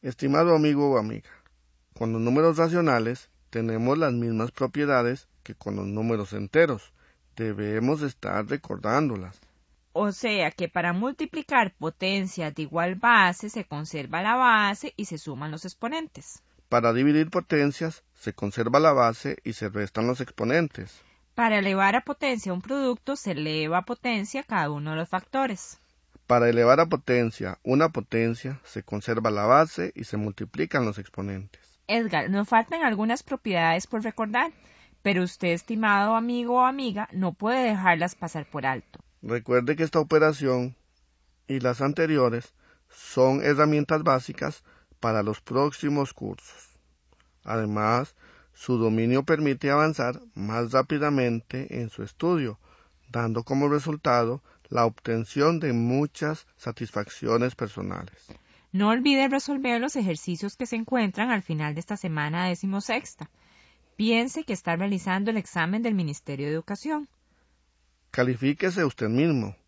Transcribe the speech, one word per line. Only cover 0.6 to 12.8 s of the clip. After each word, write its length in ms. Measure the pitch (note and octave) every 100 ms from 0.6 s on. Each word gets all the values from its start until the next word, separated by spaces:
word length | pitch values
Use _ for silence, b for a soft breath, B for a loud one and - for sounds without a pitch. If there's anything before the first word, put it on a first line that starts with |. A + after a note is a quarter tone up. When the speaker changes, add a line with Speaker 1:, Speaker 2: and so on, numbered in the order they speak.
| D3+ C#3+ C#3+
Speaker 1:
o 60 | C3
amiga, 320 | G#2+ A2 - - _ _ _ _ _
con 180 | - A2+
los 100 | A2+
números 340 | A#2 C3+ E3 D#3+
racionales 720 | E3 F3 E3 B2 A2+ B2+ - _ _
tenemos 480 | A#2 A2+ A2+ A#2+ D3
las 140 | D#3
mismas 380 | A#2+ A#2 A2+ A#2+
propiedades 800 | - C3 C#3+ D3 C3 A#2+ C3 _ _
que 120 | -
con 220 | - - G2+
los 100 | G2
números 460 | G#2 A2+ A2+ G2
enteros. 600 | G#2 G2+ D#3 E3 A2+ - b b b _ -
Debemos 640 | A2+ G2+ G#2 A2 A#2+ D3+
estar 440 | C#3+ - G2+ F#2+ G#2
recordándolas. 920 | C#3+ - F#2+ G#2 C3 D3+ G#2 F2+ - _ _ _ _ _
Speaker 2:
O 200 | - G#3
sea 400 | F#3 A#3 G#3 D#3+
que 160 | - E3+
para 240 | F3+ E3+
multiplicar 840 | F3 A#3+ - D#4 D#4+ - C4+ G3+
potencias 800 | _ D#3+ - F#3+ G3 F#3+ F3+ D#3
de 80 | D3
igual 320 | D3+ E3